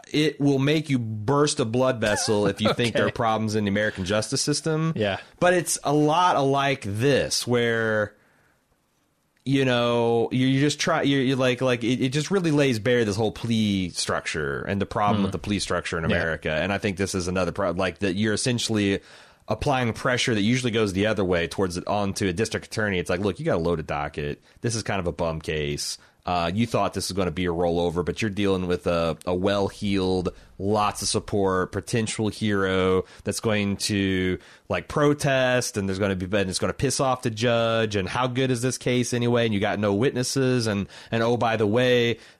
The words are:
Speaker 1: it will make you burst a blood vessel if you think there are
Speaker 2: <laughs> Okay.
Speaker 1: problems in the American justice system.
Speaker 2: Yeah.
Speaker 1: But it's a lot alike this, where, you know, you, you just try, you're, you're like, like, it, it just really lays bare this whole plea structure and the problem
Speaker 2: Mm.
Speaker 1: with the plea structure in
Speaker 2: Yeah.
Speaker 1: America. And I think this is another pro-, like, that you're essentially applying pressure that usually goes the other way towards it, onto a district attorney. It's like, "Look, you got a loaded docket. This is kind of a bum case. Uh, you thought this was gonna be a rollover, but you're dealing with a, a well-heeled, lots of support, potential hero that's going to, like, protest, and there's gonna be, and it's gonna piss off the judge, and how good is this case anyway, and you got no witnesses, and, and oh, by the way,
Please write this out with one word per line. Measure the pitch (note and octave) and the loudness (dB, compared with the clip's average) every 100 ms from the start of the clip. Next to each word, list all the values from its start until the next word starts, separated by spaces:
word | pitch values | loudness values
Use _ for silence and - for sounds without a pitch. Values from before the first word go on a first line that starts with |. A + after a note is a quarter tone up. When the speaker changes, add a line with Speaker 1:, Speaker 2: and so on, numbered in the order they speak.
| - | -6
Speaker 1:
it | D3 D#3 D3 | 0 0 0
will | C#3+ C3+ | 2 2
make | C3+ D#3+ D#3 | 2 0 0
you | C3 | -2
burst | A2+ A2 G#2 C#3+ D3+ - | -2 -6 0 2 2 2
a | |
blood | A#2+ A#2+ B2+ B2 | -2 0 0 2
vessel | G#2+ G#2 - G#2 G2+ | 0 0 2 2 2
if | G2 | 2
you | A2 | 0
think | - A#2+ - | 2 0 2
there | |
are | G#2 | 0
Speaker 2:
<laughs> | |
Okay. | |
Speaker 1:
problems | - A#2 A2 A2 | 0 0 0 0
in | G#2+ G#2 | 0 0
the | |
American | G2 G#2+ G2 | 0 0 -2
justice | F2+ G#2 - C3+ | -2 -2 -2 -2
system. | - D3 E3 D#3 D#3+ D#3 | -2 -2 -2 -2 -2 0
Speaker 2:
Yeah. | G#2 F#2+ - - | -2 -2 -8 0
Speaker 1:
But | F3 | 2
it's | F3+ D#3 - | 2 0 -4
a | - | 0
lot | D3 D3+ D#3+ F3+ | 2 4 4 4
alike | - C#3 C#3 C#3 C3+ | 4 2 2 0 -2
this, | G#2 G#2 C3 B2+ C#2+ - - | -4 -2 2 2 2 -2 0
where, | A#2+ A#2 A2+ A2+ G#2+ G#2 - _ _ _ _ _ _ _ _ _ _ _ _ | 0 2 0 0 0 -2 -6 _ _ _ _ _ _ _ _ _ _ _ _
you | - C#3 C3 | -2 2 2
know, | B2 A#2+ A#2+ A#2 A#2 A#2 | 2 2 2 2 2 2
you, | B2 C3 | 0 2
you | C3+ | 4
just | D3 C#3+ | 2 0
try, | - D#3 | 0 0
you're, | C#3 C#3 | 2 2
you're | B2+ C3 | 2 2
like, | B2+ B2 | 2 2
like, | C3 B2 | 0 0
it, | A2+ B2+ | 0 0
it | C3 | 0
just | C#3+ D3 | -2 -2
really | G3 E3+ | 0 2
lays | D3 C#3 A2+ | 2 2 2
bare | G#2 B2 | 2 2
this | A2 G2 | 2 2
whole | A2 | 0
plea | - A#2 A2+ G#2+ G2 F2+ | -2 -2 2 2 2 0
structure | - - E2+ - E2 C#2+ C2 | -4 -4 -4 -4 -4 -4 -4
and | - G2 | -4 -4
the | G2 | -2
problem | A2+ G#2 G#2+ | 0 0 2
Speaker 2:
Mm. | |
Speaker 1:
with | G2 | 0
the | F#2 | -2
plea | G2 G2+ | -2 -2
structure | - F2+ - E2+ | 0 -2 -2 -4
in | E2 | 0
Speaker 2:
Yeah. | F2 | 0
Speaker 1:
America. | E2 D#2 D#2+ | 0 -2 -2
And | D2+ F2+ | -2 -2
I | G2 | -2
think | G#2+ F2+ | -2 -2
this | G2 | -2
is | F#2+ F2+ | -2 -2
another | F2+ F2 | -2 -2
pro-, | E2 G2 | -2 -2
like, | E2+ F#2 F2 | 0 -2 -2
that | G2 | -2
you're | F#2 G#2+ | 0 0
essentially | G#2 - A#2+ - A2 G2+ F#2+ - - - - - | 0 0 -2 0 0 2 0 -4 -20 -20 -16 -6
applying | - - C3 A#2+ | -4 0 0 0
pressure | G#2 C3+ B2 - | -2 -2 0 2
that | A2 | 2
usually | G2+ B2+ B2 | 2 2 0
goes | A2 A2 | 0 0
the | F#2 G#2 | 2 2
other | G#2 | 2
way | F#2 F2+ E2+ | 2 2 0
towards | - F#2+ F2 | 0 -2 -2
it, | - | -2
onto | G2+ G2+ F#2+ G2+ | -2 -2 -2 -2
a | |
district | F2 A2 G2+ - | 0 -2 -4 -6
attorney. | - G#2+ F#2 | -4 -2 0
It's | E2 | 0
like, | F2+ | 0
"Look, | G2+ F2+ | 0 -2
you | |
got | D#3+ G2+ | -2 0
a | |
loaded | E2+ E2 D2+ | 2 0 -2
docket. | D2 D2 - D2 - _ - | -4 -4 -6 -6 -6 _ -8
This | A#2+ | -4
is | A2 | -4
kind | G2 G2+ | -4 -2
of | F2 | -2
a | |
bum | D#2+ E2+ D#2+ | -2 -2 -2
case. | - D#2 D2 D2 - - - _ | -4 -4 -2 -4 -6 -10 -14 _
Uh, | - F2+ E2+ | -4 -2 0
you | G2 A#2 | 0 0
thought | A#2 G2 | 0 0
this | G2 - | -2 -6
was | |
gonna | F#2+ F2+ | -2 -2
be | E2 | -2
a | F2+ | -2
rollover, | E2+ F2 E2+ F2 E2 | 0 0 2 0 0
but | E2 E2 | -4 -2
you're | A2 | -4
dealing | G2 G2 F#2+ F2+ | 0 0 0 0
with | F2 F#2 | -2 0
a, | E2+ E2 D#2 - | 0 0 -2 -4
a | |
well-heeled, | F2+ G2 G2+ G2 - G#2 G2 F#2 F#2 F2+ - - - | -2 0 0 -2 -4 -2 0 0 0 -2 -6 -20 -6
lots | G2 G#2+ G#2 - | -2 0 0 -2
of | G2 | -2
support, | G#2+ - G#2 F#2+ F#2 F2+ | -4 -2 0 2 2 0
potential | G2+ - A#2+ A2 - G#2+ | -4 -4 -4 -2 -2 -4
hero | - A2 G2+ F#2+ F#2+ F#2 F#2+ - - | -2 0 2 2 2 2 2 0 -8
that's | - G2+ | -6 -4
going | A#2 G#2+ G2+ G2 | 0 0 0 -2
to, | - G#2 G2 F#2+ F#2 F2 - - - | -2 0 0 2 0 -2 -8 -18 -6
like, | F2+ - | -6 -4
protest, | D#3 D3 D3 D3+ C3+ B2+ B2+ A#2+ - | 2 2 2 2 2 2 0 -2 -4
and | G2 | -4
there's | F#2+ | -2
gonna | G2+ F#2+ | -2 -2
be, | |
and | F#2 G2+ F#2+ | -2 0 0
it's | F2 | -2
gonna | G2 | -4
piss | - C3+ - | -2 -2 0
off | C#3 B2+ | 0 0
the | B2+ | -2
judge, | G#2+ A#2+ A#2 A#2 A2+ A2 G#2 | -2 0 2 2 2 0 0
and | F#2 | -2
how | B2 B2+ | -2 -2
good | B2 C3 | 0 0
is | B2 | 0
this | B2+ A#2+ | -2 -2
case | - B2 A#2+ | 0 0 0
anyway, | B2 A#2+ A#2+ | 0 2 2
and | A#2 | 2
you | G2+ | 2
got | G#2 G2 | 0 0
no | G#2 | 2
witnesses, | G2+ C3+ B2 B2 C#3 C3 B2+ A2 | 2 2 0 -2 0 2 2 0
and, | G2+ F#2+ - - | -2 -4 -10 -6
and | A#2 | -2
oh, | A#2 A#2+ | 0 2
by | A#2+ A2 | 0 2
the | G#2+ | 2
way, | A2+ B2+ B2 A#2+ A2 - - | 2 4 4 2 -2 -8 -8